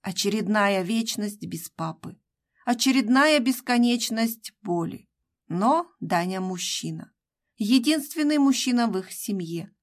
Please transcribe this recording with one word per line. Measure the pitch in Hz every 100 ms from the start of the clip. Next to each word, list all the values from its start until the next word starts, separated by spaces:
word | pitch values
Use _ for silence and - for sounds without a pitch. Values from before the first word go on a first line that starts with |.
Очередная | - 180 202 220 185 214 202 196
вечность | 175 226 226 - 208 208 160
без | 165 -
папы. | - 160 160 - - _ _ _ _ -
Очередная | 233 269 262 214 262 302 302
бесконечность | 240 247 - 240 240 240 - 220 226 226 - _
боли. | - 175 165 - _ _ _ _ _
Но | 170 220 320 339 _
Даня | 165 175 180 190
мужчина. | 185 180 - - 160 160 - _ _ _ _ _
Единственный | 202 262 233 311 277 320 294 302
мужчина | 277 262 254 240 233
в | 185
их | 185
семье. | - - 196 165 170 - _